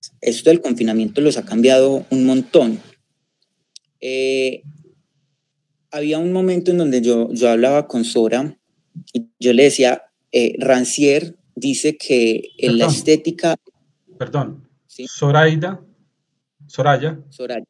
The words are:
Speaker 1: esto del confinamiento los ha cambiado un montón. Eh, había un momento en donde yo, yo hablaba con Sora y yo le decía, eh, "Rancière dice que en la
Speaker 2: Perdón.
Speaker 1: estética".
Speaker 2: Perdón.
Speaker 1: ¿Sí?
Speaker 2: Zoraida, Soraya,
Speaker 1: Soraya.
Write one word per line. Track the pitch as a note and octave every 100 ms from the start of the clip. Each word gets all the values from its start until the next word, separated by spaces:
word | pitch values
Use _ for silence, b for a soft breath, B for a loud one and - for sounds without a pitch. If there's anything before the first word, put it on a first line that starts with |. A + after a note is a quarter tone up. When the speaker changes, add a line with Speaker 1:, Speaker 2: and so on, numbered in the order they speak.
| - _
Speaker 1:
esto | - A#2 D#3
del | E3+
confinamiento | D3+ A#2 A2 A2 G#2+ C#3
los | D3 A#2+
ha | G2
cambiado | A2 B2 C3 C3+ C3+ -
un | C3+ C3
montón. | C3 B2+ B2+ A#2 A2 - _ _ _ _ _ _ _ _ - _ _
Eh, | B2+ C3 C3 C3+ C3 - D3 - _ _ _ _ _ _ _ _ _ _ _
había | D3+ D3+ D#3
un | F3
momento | F#3 F#3 F3+ F3+
en | F3
donde | D#3 B2+
yo, | A#2 A#2 A#2
yo | A#2+ A#2+
hablaba | A2+ B2+ D3 C#3+
con | B2
Sora | A2+ B2+ A2 A#2 D3 - _ _ _ - -
y | A#2+ - _
yo | B2
le | A#2+
decía, | C#3+ C#3 B2 - - _ _
eh, | B2+ A#2 -
"Rancière | B2+ B2+ B2 - C#3+ C#3+ E3+ - _ -
dice | C3+ B2 D#3 D3+
que | - B2+ A2+ A2 - -
en | B2+ A#2
la | D#3+
Speaker 2:
Perdón. | C#3+
Speaker 1:
estética". | - D#3 E3 E3+ E3 D#3+ _ _ _ _ _ -
Speaker 2:
Perdón. | B2+ D3 A#2+ - - _ _
Speaker 1:
¿Sí? | - B2+
Speaker 2:
Zoraida, | - C#3+ D3+ D#3+ D#3+ F3+ F#3+ - _ _ _ _ _ _ _ -
Soraya, | - C#3+ C3+ D3 D3+ -
Speaker 1:
Soraya. | - B2 A#2 -